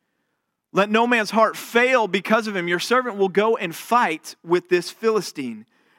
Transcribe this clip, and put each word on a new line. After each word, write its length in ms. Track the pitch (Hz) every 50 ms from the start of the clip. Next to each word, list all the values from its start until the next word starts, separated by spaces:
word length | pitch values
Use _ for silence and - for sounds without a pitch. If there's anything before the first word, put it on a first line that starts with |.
| _ _ _ _ _ _ _ _ _ _ _ _ _ _ -
Let 160 | 185 202 208
no 180 | 214 226 240
man's 240 | 240 247 226 208 -
heart 240 | 196 226 220 175 147
fail 540 | - - - - 233 247 262 254 240 214 185
because 360 | 180 196 - - 220 233 214
of 100 | 220 196
him. 120 | 185 170
Your 100 | 175 175
servant 380 | 175 - - 240 254 247 240 202
will 140 | 202 196 185
go 260 | 170 196 214 226 226
and 180 | - 196 170 160
fight 640 | - - - 226 247 226 175 160 - - - - _ -
with 240 | 165 175 180 175
this 240 | - 180 175 175 -
Philistine. 760 | - _ 220 226 220 208 - - - 151 131 120 110 107 110 _ _ _ _ _ _